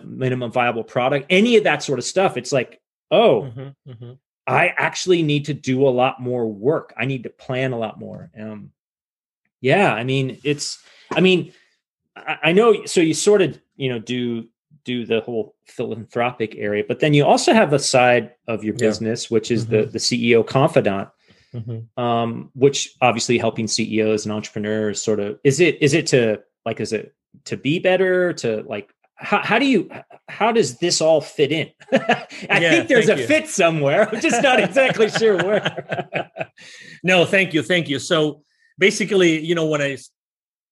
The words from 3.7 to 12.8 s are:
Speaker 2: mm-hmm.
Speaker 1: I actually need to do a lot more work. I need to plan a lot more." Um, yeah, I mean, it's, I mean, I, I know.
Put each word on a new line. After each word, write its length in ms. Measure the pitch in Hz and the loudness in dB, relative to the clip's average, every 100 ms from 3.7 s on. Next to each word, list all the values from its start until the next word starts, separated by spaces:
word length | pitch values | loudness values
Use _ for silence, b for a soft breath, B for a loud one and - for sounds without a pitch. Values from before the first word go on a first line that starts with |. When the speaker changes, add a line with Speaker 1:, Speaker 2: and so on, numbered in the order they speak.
| 139 - | -18 -20
Speaker 2:
mm-hmm. 220 | 120 120 131 _ _ - | -20 -20 -20 _ _ -4
Speaker 1:
I 220 | 131 175 - | 0 0 0
actually 460 | 151 - 180 175 | -4 -4 0 0
need 200 | 156 147 147 | 2 -2 -2
to 80 | |
do 320 | 143 - 131 139 | -8 -4 2 2
a 40 | |
lot 300 | 123 127 - | 2 0 -2
more 260 | 123 123 113 | -6 -4 -4
work. 460 | 101 113 156 - - | -2 -2 -2 -6 -8
I 80 | |
need 200 | 123 135 | -6 -6
to 60 | 127 | -8
plan 420 | - - 127 131 | -18 -10 -6 -4
a 60 | 120 | -4
lot 200 | 107 - | -8 -10
more." 320 | 107 98 110 110 | -14 -16 -18 -16
Um, 320 | 110 107 98 _ _ _ _ _ _ _ _ _ | -16 -16 -18 _ _ _ _ _ _ _ _ _
yeah, 320 | 123 170 185 | 0 2 2
I 100 | 107 | 0
mean, 340 | 123 135 131 113 | -2 -2 -2 -6
it's, 340 | 147 147 - - B B B | -4 -4 -6 -12 B B B
I 100 | - | 2
mean, 320 | 185 180 147 b b b _ _ _ - | 4 4 0 b b b _ _ _ -18
I, 200 | 147 156 | -10 -2
I 80 | 156 | 2
know. 320 | 175 233 196 | 4 4 2